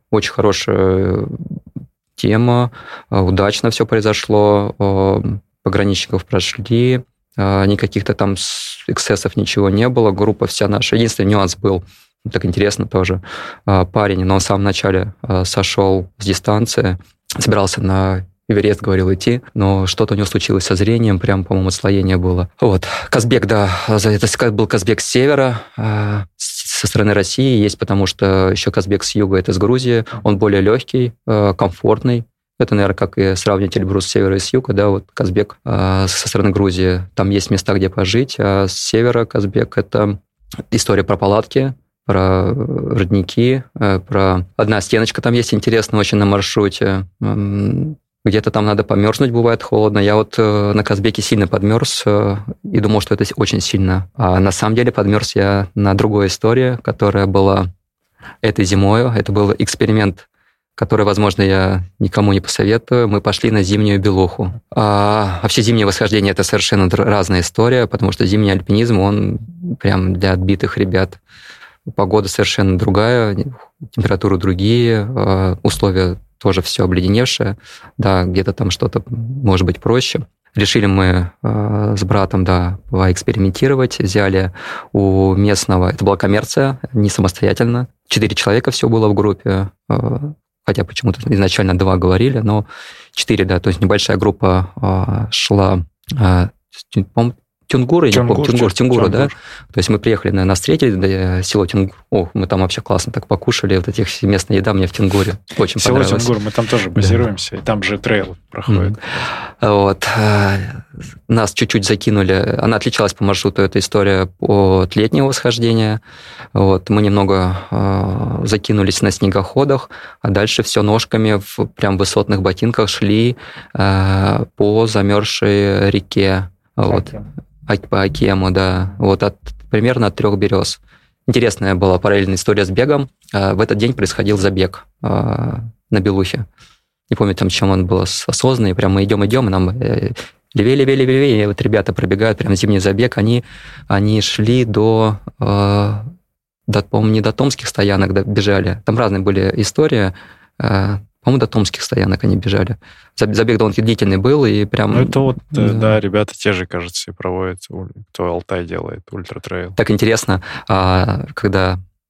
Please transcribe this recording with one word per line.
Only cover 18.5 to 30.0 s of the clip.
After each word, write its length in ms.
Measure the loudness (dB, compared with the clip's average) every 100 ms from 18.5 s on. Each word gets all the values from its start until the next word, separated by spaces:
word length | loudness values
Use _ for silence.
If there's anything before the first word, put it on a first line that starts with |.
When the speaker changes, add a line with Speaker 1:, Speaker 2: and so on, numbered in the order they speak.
Speaker 1:
Эверест, 300 | 0 2 0
говорил, 320 | 0 0 2
идти, 280 | 0 0 -2 -4
но 320 | -2 0 2 0
что-то 300 | -2 -2 0
у 20 |
него 80 | -2
случилось 380 | -2 0 -2 0
со 100 | 0
зрением, 440 | 2 2 2 0
прям, 240 | 0 -2
по-моему, 240 | 0 -2 -2
отслоение 500 | -2 0 0 2 0
было. 320 | 0 -2 -4 0
Вот. 240 | 0 0 -2 -10 -2
Казбек, 340 | -2 2 0 2
да, 240 | 0 0 -2 0
за-, 220 | 0 2
это 160 | 2 0
ска-, 240 | 0 -2
был 160 | 0 0
Казбек 360 | 0 0 -2
с 40 | 0
севера, 560 | 0 2 2 0 -2 -10 -6
э, 460 | -4 -2 -2 -4 -6 -10
с-, 440 | -12 -10 -8 -6
со 80 | -2
стороны 260 | 0 2
России 480 | 2 0 0 2 2
есть, 160 | 2 -2
потому 300 | -2 0 0
что 420 | 0 2 2 2
еще 220 | 0 -2
Казбек 320 | -2 0 -2
с 100 | -2
юга, 240 | -2 0 0
это 160 | 0
с 60 | 0
Грузии, 440 | 0 0 0 -2